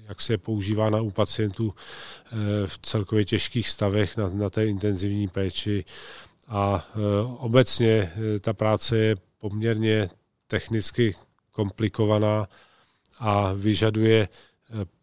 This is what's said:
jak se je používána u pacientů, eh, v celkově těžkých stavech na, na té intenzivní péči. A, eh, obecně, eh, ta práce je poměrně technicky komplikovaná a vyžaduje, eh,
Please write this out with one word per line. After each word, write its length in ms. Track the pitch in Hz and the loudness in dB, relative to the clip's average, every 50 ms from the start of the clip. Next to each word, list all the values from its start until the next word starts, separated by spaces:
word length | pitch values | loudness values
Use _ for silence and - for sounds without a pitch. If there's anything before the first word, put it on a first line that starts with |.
| 110 104 | -18 -16
jak 140 | 104 - | -10 -8
se 120 | - - 117 | -4 -2 -2
je 40 | 101 | -2
používána 640 | - - 110 104 98 98 107 104 107 110 107 107 | -2 -4 -4 -2 -2 0 0 2 2 2 2 2
u 100 | 117 107 | 0 -2
pacientů, 600 | 92 - 107 - - - 110 104 95 - 113 107 - | 0 0 0 0 0 -2 -2 -2 -2 -2 -4 -4 -4
eh, 920 | - - - - - - - - - - - - 110 104 104 104 104 101 92 | -6 -12 -18 -18 -16 -16 -16 -18 -20 -16 -10 -6 -4 -2 0 0 0 -2 -4
v 100 | - - | -6 -8
celkově 480 | - - - 110 101 - 110 107 104 | -6 -4 -2 -2 -2 0 2 2 2
těžkých 440 | - - 107 - - - 120 104 - | 2 0 0 0 -2 -2 -2 -2 -2
stavech 480 | - - 107 101 98 104 107 90 - 113 | -2 0 0 2 2 2 0 0 0 -2
na, 120 | 107 92 | -2 -2
na 200 | 87 101 104 98 | -2 -2 -2 -2
té 180 | - 110 110 110 | 0 0 0 0
intenzivní 600 | 104 95 95 104 101 90 92 101 101 104 101 95 | 0 0 0 -2 0 0 -2 -2 -2 -2 -2 -2
péči. 580 | - 98 98 92 - - - 107 104 101 90 - - - - - - - - - _ _ _ - | -2 -4 -4 -2 -4 -4 -4 -2 -2 -4 -4 -6 -12 -18 -18 -18 -18 -18 -20 -20 _ _ _ -6
A, 400 | 117 101 101 101 101 95 - - - | -2 0 0 2 0 0 -2 -6 -6
eh, 20 | 107 104 104 101 101 107 127 123 123 | -2 0 0 2 0 0 -2 -6 -6
obecně, 760 | - 117 113 131 123 - - - 120 113 110 110 101 85 82 101 113 110 107 | -4 2 4 4 6 4 2 2 4 4 4 4 2 0 -4 -6 -4 -4 -4
eh, 40 | 104 | -2
ta 140 | - - 110 | -2 -4 -2
práce 440 | - 110 107 110 101 - - 117 110 | 0 0 0 2 0 0 0 0 2
je 180 | 110 110 110 92 - _ _ _ | 2 2 2 0 -4 _ _ _
poměrně 720 | - 107 98 107 110 117 113 107 110 110 110 107 104 90 - - _ _ _ _ _ _ | -10 -8 -6 -2 -2 0 0 2 2 2 2 2 0 -2 -6 -12 _ _ _ _ _ _
technicky 680 | - 104 - - 113 113 104 - - - 120 110 90 - - _ _ _ _ _ | -4 -4 -4 -2 -4 -4 -4 -2 0 0 0 0 0 -4 -10 _ _ _ _ _
komplikovaná 960 | _ - 107 98 98 - 113 104 - - 110 104 107 107 107 107 107 107 107 - - - - _ _ _ _ _ _ _ _ _ _ - | _ -4 -4 -4 -2 -2 -2 -2 0 0 2 2 4 4 4 2 2 0 -2 -6 -10 -18 -20 _ _ _ _ _ _ _ _ _ _ -6
a 340 | 120 107 104 101 101 95 95 | -2 2 2 2 2 2 0
vyžaduje, 720 | 98 98 107 107 - 107 113 107 107 110 110 113 113 104 - | 0 0 2 2 4 2 2 2 2 4 4 6 4 4 2
eh, 580 | - - - - _ _ _ _ 113 107 98 92 _ _ | -4 -12 -20 -20 _ _ _ _ -10 -10 -10 -10 _ _